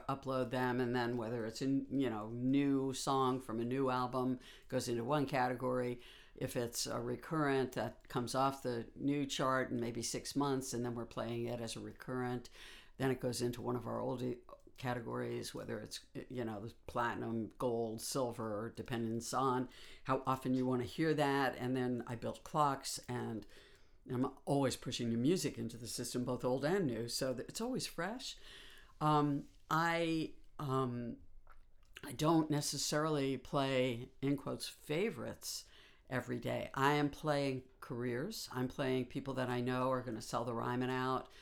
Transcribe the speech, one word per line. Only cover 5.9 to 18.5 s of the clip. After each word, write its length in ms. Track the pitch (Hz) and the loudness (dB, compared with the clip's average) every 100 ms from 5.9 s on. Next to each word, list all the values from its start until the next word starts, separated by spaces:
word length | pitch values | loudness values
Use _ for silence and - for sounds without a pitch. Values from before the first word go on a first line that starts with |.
| 120 - - - - | -4 -10 -20 -16 -6
If 200 | 127 131 | -4 -2
it's 300 | 117 - - | -2 -2 -2
a 100 | 120 | -2
recurrent, 720 | 120 123 - 160 143 135 127 | -2 -4 -2 0 4 4 2
that 360 | 127 113 - - | 0 -4 -6 -6
comes 260 | 131 117 | -4 0
off 300 | 131 135 135 | 2 2 2
the 200 | 127 117 113 - | -2 -2 -4 -2
new 240 | 139 143 | 0 2
chart 460 | 139 - 135 131 127 | 0 2 2 2 2
in 100 | 123 | 0
maybe 220 | 117 117 | -2 -2
six 320 | 113 - - | -4 -4 -2
months, 400 | 139 143 135 131 | 0 2 2 0
and 100 | 117 | -2
then 120 | 120 117 | -2 -4
we're 80 | |
playing 400 | 113 - 113 117 | -6 -4 -2 -2
it 160 | 117 117 | -2 -4
as 160 | 117 117 | -4 -6
a 40 | |
recurrent. 680 | 107 104 - 127 123 123 123 - - - - - | -10 -10 -6 -2 -2 -2 -6 -16 -18 -18 -14 -2
Then 140 | 135 | 0
it 80 | 127 | 2
goes 200 | 127 113 | 0 0
into 220 | 120 120 | 0 0
one 140 | 113 123 | -2 -2
of 100 | 117 | -2
our 140 | 117 | -2
old 220 | 123 127 123 120 - - - - | -2 -2 -2 -4 -10 -20 -20 -6
categories, 800 | 131 123 117 123 120 120 120 | -4 -2 -2 -4 -2 -4 -6
whether 240 | - - 113 | -6 -6 -6
it's, 220 | - - - - - | -6 -12 -12 -12 -8
you 160 | 123 | -4
know, 160 | 113 104 | -4 -4
the 120 | 113 - - | -8 -12 -6
platinum, 600 | 123 117 107 117 113 101 - | -2 0 0 -2 -2 -4 -2
gold, 440 | 127 117 113 113 | 0 0 -2 -4
silver, 720 | - 143 120 113 113 | -2 0 0 0 -2